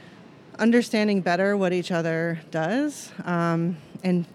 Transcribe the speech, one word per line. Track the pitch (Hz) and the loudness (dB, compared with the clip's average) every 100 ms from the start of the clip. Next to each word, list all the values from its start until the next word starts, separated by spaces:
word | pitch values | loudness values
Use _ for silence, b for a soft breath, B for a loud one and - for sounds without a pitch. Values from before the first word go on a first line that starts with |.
| B B B - - - | B B B -20 -20 0
understanding | 226 240 233 220 214 202 | 4 4 4 0 2 0
better | 180 175 196 202 | 2 2 2 2
what | 185 | 2
each | 180 165 | 0 -2
other | 175 165 165 170 165 - | -2 0 -2 -2 -4 -6
does, | 160 160 240 294 285 - - - | -4 -2 0 -2 -6 -14 -12 -4
um, | 175 170 165 170 165 B - | 0 2 2 0 -4 B -6
and | 185 180 165 | 0 0 -2